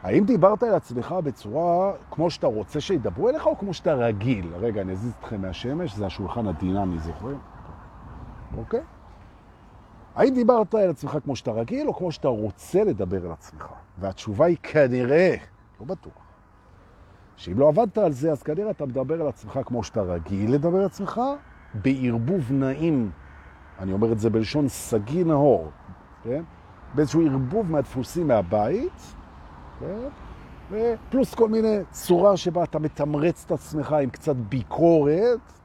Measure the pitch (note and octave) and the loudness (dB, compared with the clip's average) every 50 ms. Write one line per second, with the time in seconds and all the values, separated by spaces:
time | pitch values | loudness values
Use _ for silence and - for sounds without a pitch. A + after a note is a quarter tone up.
0 | - F#2 G#2+ E3 G#3+ G3 B3+ F#3 D#3 G3 G#3+ - B3 A#3 G3+ D#3+ - - A#2+ B2 | -2 4 4 4 4 4 4 6 6 6 6 4 2 2 2 0 0 -4 -6 -6
1 | A2+ - E3 F#3 E3 C#3+ G#2+ - - G#2 G#2+ D3+ E3+ F3 E3+ F3 F#3+ G3+ F3+ C#3 | -4 -4 -4 -4 -4 -4 -8 -8 -12 -6 -4 -2 0 2 2 2 2 0 -2 -6
2 | - - - D3 D#3+ F3 - - - D#3 A2 G#2+ G2+ - - D3+ C#3 - G3 D3+ | -14 -12 -4 -2 -2 -2 -2 0 -2 0 0 -2 -6 -4 -6 -6 -2 -2 -2 -2
3 | G#2+ G#2 E2+ F2+ F#3+ A#3+ C#4+ D#4 - D#4 - - G3 G3+ E3 - - F3+ D3+ B2+ | -2 -4 -4 0 0 0 0 2 0 0 0 0 -6 -8 -8 -4 0 0 2 2
4 | A#2+ A#2 A2 G2 G#2 C3 B2+ G2+ F2 E2+ E2 F2 G#2 A#2 G#2 G#2 F#2+ F#2+ F#2 F#2 | 2 0 0 0 0 -2 -2 -2 -4 -8 -6 -4 -4 -2 -2 -2 -4 -4 -6 -6
5 | A2 A#2+ A2 - - - A#2 G2+ F#2+ F#2 F2+ - - A#2+ C#3+ E3 F3+ C#3+ F#2+ G#2 | -6 -8 -8 -10 -10 -8 -8 -6 -6 -6 -8 -6 -6 -6 -4 -4 -6 -6 -6 -6
6 | G#2 F#2+ - - G2+ F2 - A#2+ A2+ G2 F2 D2+ F#2+ F#2 F#2+ G2+ G2+ F#2 F2 E2 | -6 -6 -4 -6 -8 -6 -4 -4 -4 -4 -4 -2 -2 -2 0 0 0 -2 -4 -4
7 | D2+ E2+ D#2+ D#2 F#2+ B2 C#3+ C3+ - - - - - - - - - - - - | -6 -8 -10 -10 -10 -10 -10 -10 -14 -18 -20 -20 -18 -18 -18 -18 -20 -20 -20 -20
8 | - - - - - - - - - - - - A2+ - - A#3+ E4 - - - | -20 -18 -16 -16 -16 -16 -16 -18 -14 -12 -10 -10 -6 -4 -4 -6 -6 -8 -20 -20
9 | - - - - - - - - - - - - - - - - - - - - | -20 -20 -20 -20 -20 -20 -20 -20 -20 -20 -20 -20 -20 -20 -20 -20 -20 -20 -20 -20
10 | - - - - G#3+ C4+ C4 B3+ A#3+ G#3+ B3 A3+ G#3+ - - G#3+ G3+ F3+ D#3 - | -20 -12 2 4 4 4 4 4 4 6 6 4 2 2 2 2 2 2 0 -2
11 | - C#3 - D3+ - - C3 - - B2+ A2 A2 A#2 A#2 A3 C4+ D#4 C#4 F#3 - | -6 -6 -6 -4 -4 -4 -6 -4 -4 -4 -2 -2 -4 -4 -4 -4 -2 -4 -4 -4
12 | F3+ F3 D3 - - C#3+ B2 G#2 G#2+ G#2+ - - - - - F#3 A3 G3+ A2+ F#2+ | -6 -6 -6 -2 -2 -2 0 0 -4 -6 -6 -10 -14 0 2 2 2 2 0 0
13 | G2 F2+ F#2+ F#2 F2 E2+ E2 - - - - D2+ - - - - - _ - - | -2 -2 -2 -4 -4 -6 -12 -12 -16 -20 -18 -16 -16 -16 -16 -20 -20 _ -14 -8
14 | F#2+ F#2+ F#2 - - A2+ G2+ G2+ D#3 F3 F3 - - - - D#3 C#3+ B2+ B2 B2 | -8 -8 -8 -6 -8 -6 2 4 4 4 4 0 -4 0 4 4 4 4 4 0
15 | B2+ A#2+ C#3+ E3 F#3 F3+ B2+ G2 - - - - - - - _ - C#3 F#3+ - | 2 4 4 6 6 4 2 0 -6 -16 -20 -20 -20 -20 -20 _ -10 -10 -10 -10
16 | - - - - - - - _ _ _ - _ _ - - - - - - - | -12 -20 -20 -20 -20 -20 -20 _ _ _ -20 _ _ -20 -20 -20 -20 -20 -20 -20
17 | - - - - - - - - - F2 F2+ A2+ C#3 D3+ D3+ F#3 A#3+ G#3 - A3 | -20 -20 -20 -20 -20 -20 -20 -16 -10 -4 2 6 6 6 6 6 2 2 2 2
18 | G#3 E3+ C#3+ A#2+ C#3+ E3 D3+ B2 - - D3+ F3 G#3 G#3+ F3+ - D3+ C3+ A#2+ C3+ | 2 2 0 0 0 0 0 0 -2 -4 -4 -2 -2 -4 -4 -6 -6 -4 -4 -4
19 | C3 C3 D#3 E3 D#3 C#3+ A#2 - - G#2+ - C3+ B2+ - B2+ A#2+ G#2+ - - A2+ | -2 -2 -2 -2 -2 -4 -4 -6 -14 -8 -6 -6 -4 -4 -4 -4 -4 -4 -2 -2
20 | G2 F2 F2 E2+ D#2+ - G2 G2 G#2 A2 C3 D3 C#3+ E3+ F3 F#3+ G3+ F#3+ - - | -2 0 -2 -4 -4 -4 -2 -2 2 2 2 2 2 2 2 2 0 0 -2 -6
21 | G3+ E3 - G#3+ B3 C4+ C#4+ D4 - - - - - - - G#2+ F2+ C3 C#3 C3 | -8 -6 -4 -2 -2 -2 -4 -6 -12 -20 -20 -20 -20 -12 -12 -2 0 0 0 2
22 | B2+ B2+ A#2 A2+ A#2 C3 F#3+ F#3+ C3+ A2 C#3 C3+ C#3 C3 C3+ D3 D#3+ E3+ D#3 C3 | 0 0 0 0 0 0 0 0 0 0 0 0 0 0 -2 0 0 0 2 2
23 | A#2 G2 - - - - - - - - - - - - - - F#2+ F#2+ F#2+ G2 | 0 -2 -6 -12 -20 -20 -20 -20 -20 -20 -20 -20 -20 -20 -14 -8 -6 -4 0 0
24 | A2 A2+ A#2 G#2+ G#2 A2+ G#2+ A2+ A2 - - D3+ D3 C3 - - - - A#2+ G#2+ | 2 2 2 2 0 2 2 2 0 0 0 0 0 0 -2 -6 -6 -2 -2 -2
25 | G2+ G#2+ C#3+ F3+ F3+ E3 D#3 C#3 C#3+ D3 A#2 F2+ D#2 D#2 - - - - F#2 - | -2 -2 -2 0 2 2 4 4 6 6 4 4 2 -6 -14 -16 -20 -20 -20 -20
26 | - - - - - A2+ B2 D3+ E3+ - - - - - - - - - - C3+ | -20 -20 -20 -14 -8 -6 -6 -6 -6 -10 -18 -20 -20 -20 -20 -20 -20 -6 0 0
27 | D3+ C#3 - D#3+ E3 D3+ C3+ C3+ C3 B2 D#3+ A3+ A3 E3 D#3+ D3 C3 - - C3 | 0 2 4 4 4 4 2 2 -2 0 -2 -2 -2 0 0 -2 -2 -2 -4 -6
28 | A#2+ - - E3+ F3 D3 B2 G#2+ F#2 E2+ G#2+ G#2+ G#2 A#2 E3 A3 C#4+ F#4 - - | -6 -4 -4 -2 2 4 4 4 4 2 0 0 2 2 0 -2 -2 -4 -8 -10
29 | - - - - - - - - - - - - - - - - B2 D3+ F#3+ A3 | -20 -18 -18 -20 -20 -20 -20 -20 -20 -20 -20 -20 -20 -20 -16 -12 -10 -10 -8 -8
30 | B3 C#4+ - - - - - - - - - - - - F#3+ G#3+ A3+ A#3 A3+ A3 | -10 -10 -12 -14 -18 -18 -18 -18 -18 -20 -20 -20 -14 -8 -4 -2 0 0 0 -2
31 | - - - C4+ B3+ - - - A3+ G#3+ A3 A3 A3 A3 G#3+ G#3 F#3 - - - | -6 -2 2 2 2 2 4 2 4 4 4 2 2 2 2 0 -2 -6 -12 -12
32 | - - F3+ E3+ F#3 G3+ G3 E3+ - F3+ D#3+ F3 E3+ - - D#3 D3+ D3 - - | 2 2 4 6 8 6 6 6 2 0 0 0 0 0 0 -2 -2 -2 -2 -2
33 | D3 D3+ D3 D3 D3 F3 D#3+ - - - F3 C#3+ - - D#3 D#3 C3+ A2 D3+ D3+ | -2 0 0 2 2 2 0 -2 -4 -4 -4 -4 -4 -6 -6 -6 -2 0 0 0
34 | C#3 B2 - - - D#3 C#3 B2+ A#2 G2+ C3+ C3 A2 - - - D#3+ E3+ E3+ D#3+ | 0 0 -4 -4 -2 -2 -2 -2 -2 -2 -4 -4 -4 -4 0 4 6 6 6 6
35 | C#3+ C#3+ D3+ F3 G#3+ B3 A#3+ A3 - - - - | 6 4 4 4 4 2 2 0 -4 -14 -20 -20